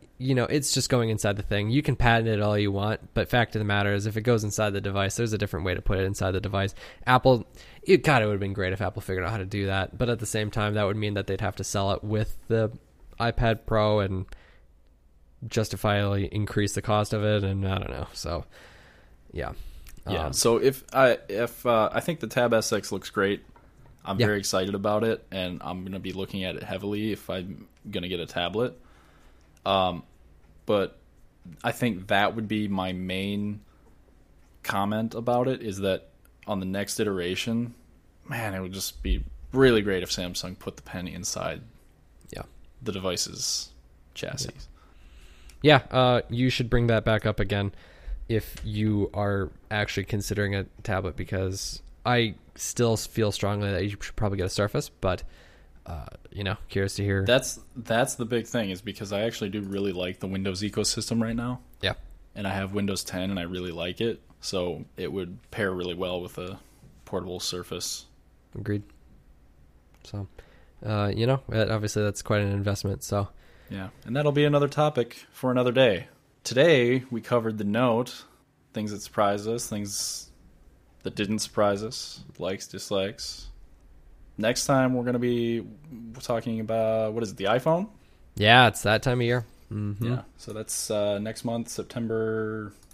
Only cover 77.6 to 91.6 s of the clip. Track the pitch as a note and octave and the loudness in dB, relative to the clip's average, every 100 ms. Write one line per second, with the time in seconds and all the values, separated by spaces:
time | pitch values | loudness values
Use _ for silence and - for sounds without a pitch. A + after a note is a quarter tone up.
77.6 | G2+ A2 B2+ A2+ B2 - - _ _ _ | 0 2 4 2 0 -8 -20 _ _ _
78.6 | _ A2 G#2+ G2+ - - G2+ G#2 G#2+ A#2+ | _ -8 -6 -8 -6 2 2 2 -2 -4
79.6 | - G#2 G2+ G2+ - - - - - - | -4 -6 -6 -6 -6 -8 -14 -20 -20 -20
80.6 | - - _ _ F#2+ - G2+ G#2+ - - | -20 -20 _ _ -8 -4 -2 -2 -2 2
81.6 | G#2 G2+ A2 - - - - - F2+ G2 | 2 2 -4 -10 -12 -14 -18 -8 -6 -6
82.6 | - G2 - G2+ G2 - - - - - | -10 -12 -2 -2 -2 -4 -12 -12 -16 -18
83.6 | - - - - - - - - G#2+ B2 | -20 -20 -20 -20 -20 -20 -16 -2 0 0
84.6 | - C3+ C3 B2+ A#2+ B2 B2 A#2+ A#2 A#2 | 2 4 4 2 0 0 2 2 0 -2
85.6 | G#2 G#2+ - A2+ A2+ A#2+ - A#2 A#2+ A2 | -6 -14 -18 -16 -14 -10 -4 -2 -2 -4
86.6 | G#2+ A2+ A2 A2 A2 A2+ G#2+ G2+ C#3+ A#2+ | -2 0 2 2 0 -2 -4 -2 2 2
87.6 | D#3+ E3 G#3 - - - - - G#2 B2 | 4 0 0 -10 -20 -20 -14 2 8 10
88.6 | A#2 - G#2 A2 C3 B2 A#2 B2 A2 - | 8 4 2 2 2 0 2 0 -2 -14
89.6 | - G#2 G#2 G2+ A#2 B2 - - - G#2+ | -10 -6 -6 -4 -2 -2 -6 -16 -12 -12
90.6 | A2 - - G#2+ G#2 G2+ G#2+ - A#2+ A#2 | -8 -6 -2 0 2 0 -2 -6 -4 -4